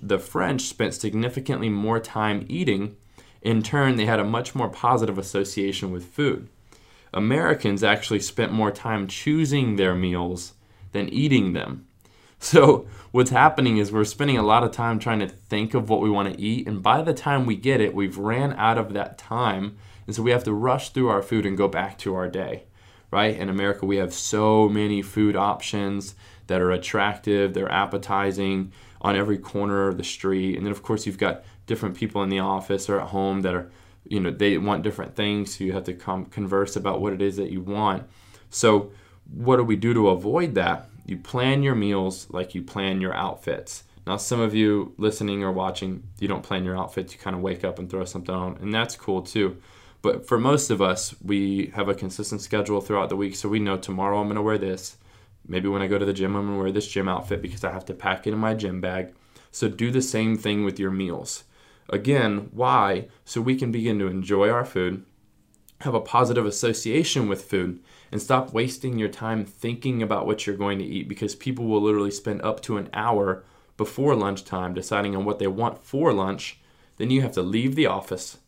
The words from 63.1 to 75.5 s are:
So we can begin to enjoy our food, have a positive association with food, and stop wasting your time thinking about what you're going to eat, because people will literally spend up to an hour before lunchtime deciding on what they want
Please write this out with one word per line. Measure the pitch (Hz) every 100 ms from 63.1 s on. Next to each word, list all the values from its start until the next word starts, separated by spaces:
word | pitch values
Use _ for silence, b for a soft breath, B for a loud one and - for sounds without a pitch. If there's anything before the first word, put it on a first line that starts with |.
| B
So | - 120
we | 117 131
can | 127
begin | 117 113 104
to | 95
enjoy | 92 95 101 104
our | 120 131
food, | 92 90 92 - _ _ _ _ _ _ -
have | 139
a | 117
positive | - 117 127 120
association | 107 104 120 110 113 139 160 139 107
with | 98
food, | - 98 90 87 b b b
and | 104
stop | - 131 131
wasting | 110 127 - 131 117
your | 104
time | - 113 110
thinking | 98 - 117 120 135 123
about | 110 104 -
what | 104 -
you're | 98
going | 101 98
to |
eat, | 95 98 -
because | 101 104
people | - 131 127 117
will | 107
literally | 107 104 101
spend | 98 117 101
up | 107 107
to | - 104
an | 95
hour | 117 113 107 101 95 B B B -
before | 107 - 143
lunchtime | 123 98 95 - 95 90
deciding | 90 - 104 101 98
on |
what | 101 101
they |
want | 98